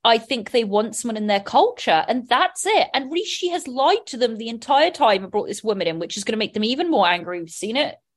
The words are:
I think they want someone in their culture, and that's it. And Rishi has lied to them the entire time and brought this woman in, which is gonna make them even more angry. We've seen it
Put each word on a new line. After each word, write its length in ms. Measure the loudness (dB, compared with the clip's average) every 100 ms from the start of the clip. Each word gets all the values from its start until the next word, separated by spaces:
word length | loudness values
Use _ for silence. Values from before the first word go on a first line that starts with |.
I 140 | 2 2
think 320 | 2 -6 0
they 140 | -2
want 320 | 2 0 -2 -6
someone 200 | -6 -4
in 120 | 0
their 120 | 0
culture, 640 | 2 4 4 2 2 2 2
and 180 | -2 2
that's 380 | 2 2 0 0
it. 220 | 2 2
And 200 | -2 -4
Rishi 360 | -4 -4 -4 -4
has 180 | -4 -6
lied 360 | 0 2 2 -2
to 100 | -2
them 200 | -2 -2
the 120 | -8
entire 420 | -10 0 4 4
time 320 | 4 2 2
and 80 | 0
brought 160 | -4 -4
this 160 | -4
woman 240 | -2 0 -2
in, 120 | -2
which 160 | -6 -6
is 80 |
gonna 140 | -4 -2
make 160 | -2
them 100 | -2
even 260 | -2 0 2
more 160 | 4 4
angry. 320 | 2 -2 -10
We've 120 | -10
seen 260 | -10 -4 -2
it 200 | -4 -6 _